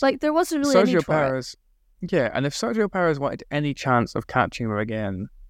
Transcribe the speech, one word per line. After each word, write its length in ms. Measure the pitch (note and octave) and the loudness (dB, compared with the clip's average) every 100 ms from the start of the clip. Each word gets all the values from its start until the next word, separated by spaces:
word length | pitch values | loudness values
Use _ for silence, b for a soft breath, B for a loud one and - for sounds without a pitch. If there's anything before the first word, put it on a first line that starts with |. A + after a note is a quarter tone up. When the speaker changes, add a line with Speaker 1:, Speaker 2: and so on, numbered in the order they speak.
Speaker 1:
Like, 180 | C4+ C4+ | 0 2
there 120 | D4+ | 0
wasn't 320 | D#4 F4+ D#4 | 0 0 0
really 160 | C#4+ C4+ | 4 4
a 20 | |
Speaker 2:
Sergio 40 | A#3 | 4
Speaker 1:
need 100 | F3+ | 2
for 80 | - | 2
it. 140 | D#3 C3+ | 0 0
Speaker 2:
Perez, 280 | C3 B2 - _ _ _ - E3+ | -2 -8 -16 _ _ _ -14 -2
yeah, 200 | F3 A#2 | 0 0
and 140 | - C#3 | 0 -2
if 80 | |
Sergio 360 | - A#3 A3 G3+ | -2 -2 0 0
Perez 280 | F#3+ F3 C#3+ | 0 0 0
wanted 220 | C#3 - - | -2 -6 -6
any 240 | D3 D3 | -4 -2
chance 400 | - C#3 B2 A2+ | -2 2 2 2
of 120 | D3 - | -4 -2
catching 380 | B2+ G#2 - A2+ | 0 0 -2 -4
him 100 | G#2 | -2
again, 500 | A2 A2 G#2 F#2 G#2 - | -2 -4 -4 -6 -8 -14